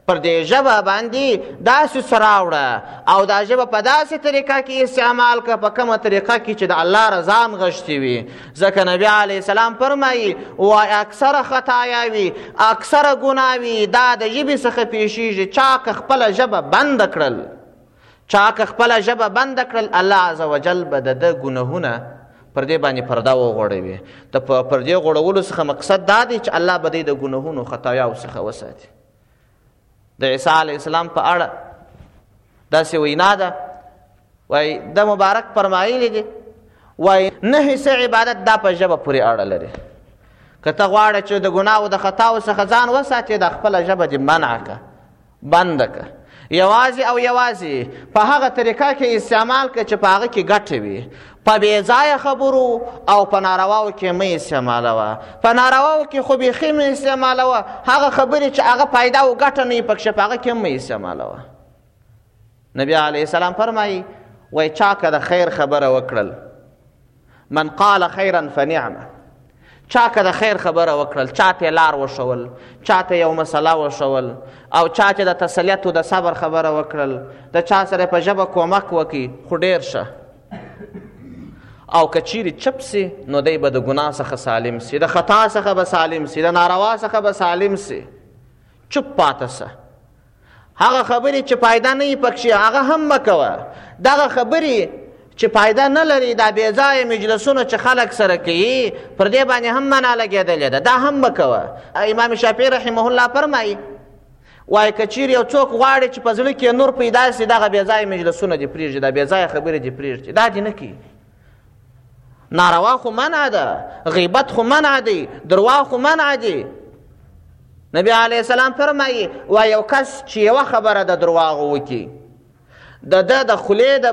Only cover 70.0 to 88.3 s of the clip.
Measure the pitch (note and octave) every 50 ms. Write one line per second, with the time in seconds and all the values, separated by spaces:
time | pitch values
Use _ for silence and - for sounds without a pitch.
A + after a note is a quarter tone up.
70 | A#3+ A#3 A#3 A3 G3 F#3 E3 D#3 G#3 A3 G#3 F#3 - F3+ D#3+ E3+ E3+ E3 D3+ C#3+
71 | C#3+ C#3+ D3 C#3+ C3 B2+ - - G3+ F#3 F3+ F#3 F3+ D#3+ D#3+ E3 D#3+ D#3 D3 C#3
72 | C#3 B2+ - - B2+ B2+ B2+ A#2+ A#2+ B2 - - - - - - - - G#3 F#3
73 | F3+ F#3 F3+ E3+ E3+ D#3+ D#3+ D#3+ D#3 D#3 D#3+ D3 D3+ D#3+ E3 D#3+ D3+ C#3+ C3 -
74 | D3 C3+ C3+ C3 B2+ A#2+ A#2+ C3 - - - - - - - E3 E3+ E3+ E3 -
75 | G#3 G3+ G3 G3+ G3 F#3 F3 F3+ F3+ E3+ - G3 F3 G3 F#3+ F#3+ - F#3 E3 E3
76 | E3 - F#3+ F3+ E3+ E3+ D#3+ - E3+ D#3 D#3 E3 D#3+ D#3+ D#3 D3+ D3 D3+ - D3+
77 | C#3+ C#3 C3 B2+ B2+ - - - - - - B3+ B3+ - D4+ C#4+ D4 C#4+ D4 F3+
78 | F3+ F3 F#3 E3+ D#3 F#3 G3+ F#3+ F#3+ F#3 - F#3 E3 E3+ F#3+ G3 F#3+ - F3+ E3
79 | D#3 D#3+ D#3 C#3 B2+ B2+ B2+ - - - F3+ D#3+ F3 F#3 F#3 D#3+ C3 - - G#2
80 | - - - - - - - _ _ - G3 - - - - - G#3 - - -
81 | - - - - - - - - - - - - - - - - - - - E3
82 | D#3+ D#3 - E3 D#3 - - A3+ G#3 E3+ D3+ - - C4 C4 C4 - - - G3+
83 | F#3+ F3 - - - C3+ C#3 C#3+ C#3 D#3+ D#3+ D#3 C#3+ C#3 C3 C3 A#2 B2+ C3+ C#3+
84 | D3 D3+ C#3+ - C#3 - C#3 B2+ - C3 A2+ A2+ A#2 A#2+ A#2+ A#2 A#2 - C#3 D3+
85 | E3 D#3+ - - A3+ - G#3 G#3+ A3 G#3+ G#3+ G#3+ G3 G3 F#3+ F#3 F3+ F3+ - E3+
86 | D#3+ D#3+ E3 D#3+ D3+ C#3 - D#3 D#3+ E3+ F3 F3 F3 F3 F3+ F#3 G3+ A3 A3+ A3
87 | A3+ G#3 - G#3+ G3+ G#3 G3 - F#3+ F3 F3 F3+ G3 G3+ G3 F3+ - - A#2 D2
88 | - - - - _ _